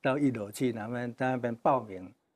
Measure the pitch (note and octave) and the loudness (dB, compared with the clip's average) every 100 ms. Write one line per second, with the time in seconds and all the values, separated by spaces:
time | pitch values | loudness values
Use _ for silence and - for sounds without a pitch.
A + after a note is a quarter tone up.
0 | C#3+ D3 C#3+ A2+ G2+ - C3 A#2 G#2+ B2 | 0 4 2 2 -4 -2 0 0 -4 -4
1 | A#2+ A#2 B2+ B2+ A#2+ A#2 E3 C3 A2 F#2 | -4 -2 0 0 -2 0 2 2 0 -10
2 | F#2 - _ | -12 -18 _